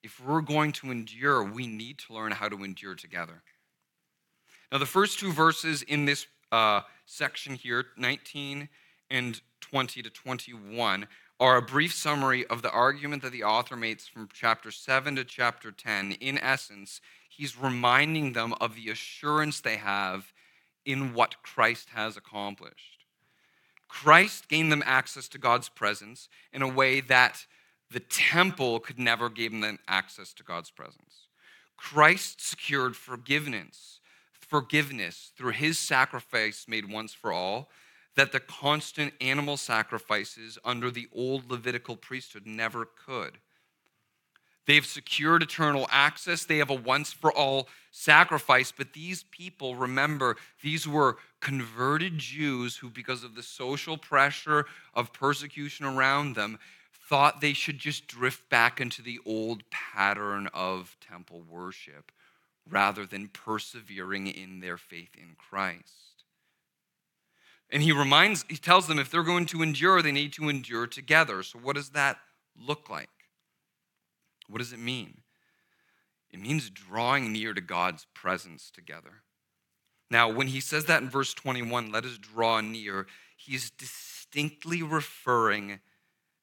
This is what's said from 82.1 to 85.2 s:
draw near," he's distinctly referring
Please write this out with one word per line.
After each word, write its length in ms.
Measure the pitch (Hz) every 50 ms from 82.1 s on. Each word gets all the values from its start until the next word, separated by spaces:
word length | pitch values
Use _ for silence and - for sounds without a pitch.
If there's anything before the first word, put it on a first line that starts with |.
| 120
draw 420 | 110 98 101 107 113 113 113 113 110
near," 480 | 110 107 110 113 107 101 98 95 95 95 - - - _ _
he's 320 | _ - - 135 127 123 113
distinctly 1120 | _ - 135 123 - - - - - - - _ - 143 147 151 151 _ - 165 170 170 165
referring 960 | 156 156 156 147 - - -